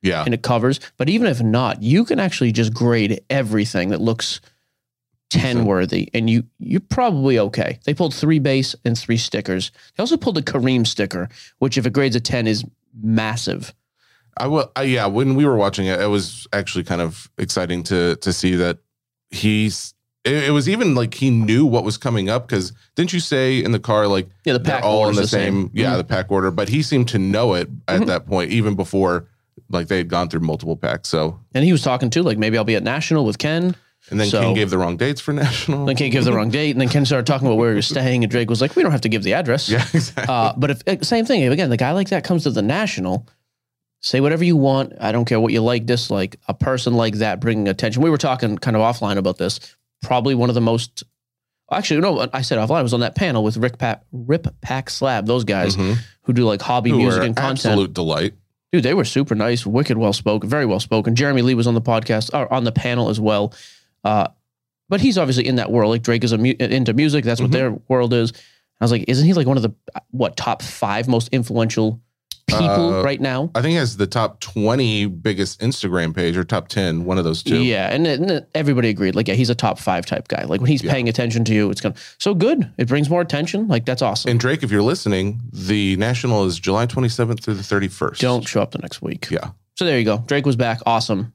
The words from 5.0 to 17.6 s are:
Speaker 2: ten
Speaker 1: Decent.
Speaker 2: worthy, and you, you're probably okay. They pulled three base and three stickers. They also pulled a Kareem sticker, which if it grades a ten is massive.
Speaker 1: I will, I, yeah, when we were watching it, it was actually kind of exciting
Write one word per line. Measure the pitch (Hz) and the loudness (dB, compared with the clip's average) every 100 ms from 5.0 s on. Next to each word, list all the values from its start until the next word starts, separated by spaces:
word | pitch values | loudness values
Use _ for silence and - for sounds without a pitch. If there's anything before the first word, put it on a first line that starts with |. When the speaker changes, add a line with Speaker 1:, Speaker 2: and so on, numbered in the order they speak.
| _ _ _ | _ _ _
Speaker 2:
ten | - 131 120 | 0 2 2
Speaker 1:
Decent. | 113 | 2
Speaker 2:
worthy, | 95 92 90 98 | 2 2 -2 -2
and | - 113 | 0 2
you, | 113 117 _ | 2 0 _
you're | - 190 | -4 -4
probably | - - 247 160 135 123 | -2 0 0 2 2 2
okay. | 101 - 101 - - | 2 0 -4 -4 -4
They | 147 | 0
pulled | 170 | -2
three | 143 147 160 | 0 2 2
base | 139 135 131 - - | 2 0 0 -4 -2
and | 117 | -2
three | - 117 | 0 -2
stickers. | - - 98 92 95 _ - - | 0 -6 -4 -4 -4 _ -20 -6
They | |
also | 240 330 | -2 0
pulled | - 170 | 0 -2
a | |
Kareem | - 143 123 127 117 | -2 0 2 2 0
sticker, | - 98 92 87 - - _ | 0 -4 -4 -8 -10 -20 _
which | 135 127 | -2 0
if | 123 | 0
it | |
grades | 131 135 120 | 2 2 0
a | |
ten | 117 127 110 | -2 -2 0
is | 107 117 _ _ 117 | -2 -4 _ _ -8
massive. | 110 110 110 113 - 92 - - _ _ _ _ _ - | 0 0 0 -4 -4 -6 -8 -18 _ _ _ _ _ -6
Speaker 1:
I | 127 | -2
will, | 156 131 - | -2 -2 -2
I, | |
yeah, | 135 127 104 | 0 0 0
when | 101 135 | 0 2
we | 135 147 | 2 4
were | 120 | 4
watching | 98 98 95 | 2 0 -2
it, | 92 | 0
it | 104 | 0
was | 104 87 - - | 0 -2 -10 -6
actually | 101 98 - | -4 -2 -6
kind | - 123 | -4 -2
of | 87 - - - | -2 -6 -18 -10
exciting | - - | -4 -2